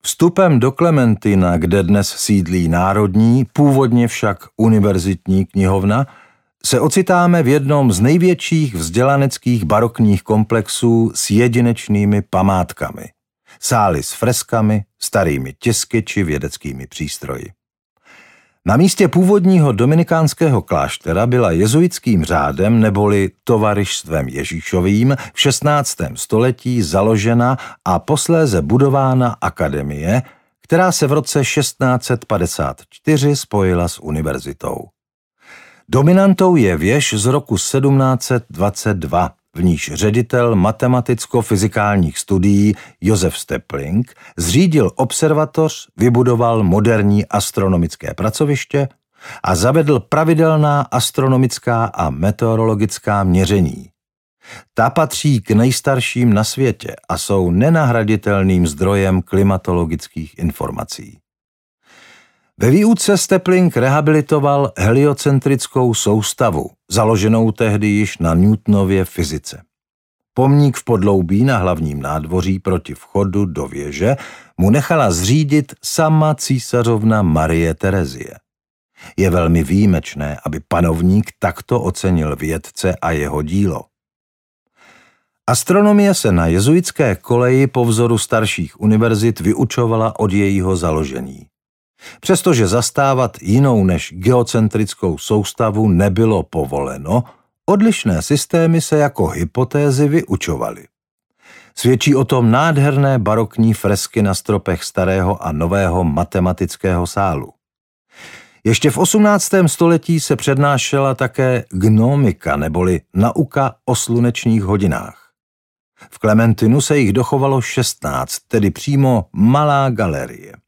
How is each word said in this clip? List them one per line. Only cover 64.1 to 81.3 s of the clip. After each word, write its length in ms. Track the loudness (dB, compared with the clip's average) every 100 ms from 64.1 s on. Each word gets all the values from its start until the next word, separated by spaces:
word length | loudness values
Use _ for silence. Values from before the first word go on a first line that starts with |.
| 2 2 0 2 0 -2 -2
heliocentrickou 1160 | 0 2 2 0 0 0 0 -2 -2 -2 0
soustavu, 760 | 0 0 0 -2 -2 -2 -2 -8 _ _
založenou 600 | 0 2 2 2 2 0
tehdy 360 | 0 -2 0 0
již 300 | 0 -2 -2
na 160 | 0
Newtonově 720 | 2 2 2 2 0 2 0 -2
fyzice. 580 | -4 -6 -6 -12 -18 _ _ _ _ _ _ _
Pomník 440 | 0 2 4 4 0
v 60 |
podloubí 600 | -2 0 2 0 0 0
na 140 | 2 0
hlavním 440 | 0 -2 -4 -6
nádvoří 580 | -6 -6 -4 -4 -2 -4
proti 340 | -2 -4 -6
vchodu 520 | -18 -8 -4 -2 -2 -4
do 220 | -6 -10
věže 500 | -10 -10 -4 -2 -2 -6 -20 -20 -2
mu 120 | 2
nechala 420 | 2 2 0 0
zřídit 640 | 0 0 0 2 0 -2 -12
sama 520 | -6 -2 0 2 0 -2
císařovna 840 | -2 -4 -2 -2 0 0 0 2
Marie 520 | 0 0 0 0 -2
Terezie. 640 | -2 -4 -2 -4 -8 -16 -18 _ _ _ _ _ _ -14 -2
Je 120 | 0
velmi 340 | 2 2 2
výjimečné, 720 | 2 2 2 0 -4 -10 -10 -8 -8
aby 140 | -10 -4
panovník 640 | 0 0 0 2 0 -2